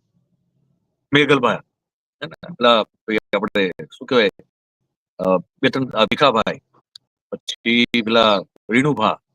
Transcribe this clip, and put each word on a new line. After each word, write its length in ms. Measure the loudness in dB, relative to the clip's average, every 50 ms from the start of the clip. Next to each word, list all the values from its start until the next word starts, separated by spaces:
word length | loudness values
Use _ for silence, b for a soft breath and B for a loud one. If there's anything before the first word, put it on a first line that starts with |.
| _ _ _ _ _ _ _ _ _ _ _ _ _ _ _ _ _ _ _ _ _ _ 2
મેઘલભાઈ, 420 | 2 4 4 2 2 2 0 -2
હે 680 | -4 -8 _ _ _ _ _ _ _ _ _ _ _ -16
ને? 280 | -16 -16 _ -18 -18 -8
પેલા 300 | 0 2 2 4 2 0
ભાઈ 340 | -4 _ _ _ -6 -6 -6 -4 _ -6
આપણે 340 | -4 -4 -4 -2 -2 -2 -2
શું 380 | -4 -10 -16 -18 -18 -20 -8
કહેવાય, 220 | -2 0 2 2 2 -2 -6 -18 _ _ _ _ _ _ _ _ _ _ _ _ _ _ -6
અ, 180 | 0 0 0 0 -2 _ _ _
બે 80 | -2 -2
ત્રણ, 160 | -2 -2 -6
અ, 200 | -4 0 0 0
ભીખાભાઈ, 560 | 0 0 0 0 2 2 2 -2 -2 -6 -8 _ _ _ _ _ _ _ -20 _ _ _ _ _ _
પછી 540 | -16 -14 _ -14 -14 -6 _ 0 0 0 0 0 -2 -4 -2
પેલા 340 | 0 2 2 4 4 2 0 -2 -8 _ _ _ -2
રીણુભા 500 | -2 0 0 0 -2 0 -2 -2 -2 -4 _ _ _